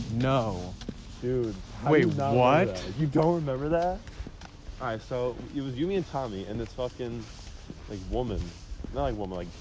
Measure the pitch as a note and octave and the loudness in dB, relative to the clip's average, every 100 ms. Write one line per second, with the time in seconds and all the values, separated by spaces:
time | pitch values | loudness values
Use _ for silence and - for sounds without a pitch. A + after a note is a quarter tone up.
0 | A#2 A2 C3 C3+ A2 F#2 F2+ F#2 - - | -2 0 4 4 2 -2 -4 -8 -10 -10
1 | - - B2 B2+ A2+ G2 - - B2+ D#3 | -12 -6 -2 0 0 -2 -8 -2 6 6
2 | F3 C#3+ C#3 B2 B2+ D3+ A#2 F#2 F2+ G#2+ | 6 4 4 6 8 8 6 0 -4 0
3 | D#3 D3 D#3+ E3+ D3 C3 D3 E3 F3 F#3 | 2 6 6 4 2 0 2 2 2 0
4 | - - - - - - - - B2+ A2 | -6 -12 -12 -12 -16 -16 -14 -6 -4 -4
5 | - B2+ B2 A2+ - C#3+ C3+ B2 E3+ G3 | -4 -2 -2 -2 -6 -6 -4 -2 0 0
6 | D#3+ C#3+ B2+ G2 F#2+ A2 A2+ - B2 - | 0 -2 -4 -4 -4 -4 -6 -4 -6 -4
7 | A#2+ A#2 A2 - - - - - - G#2 | -6 -6 -8 -12 -12 -12 -12 -12 -10 -8
8 | F#2 G#2 B2 F#2 E2+ E2 - - - A#2+ | -2 0 0 -2 -4 -8 -12 -10 -8 -2
9 | C#3 A2 G2 F2+ F2 - | 0 0 -4 -4 -6 -10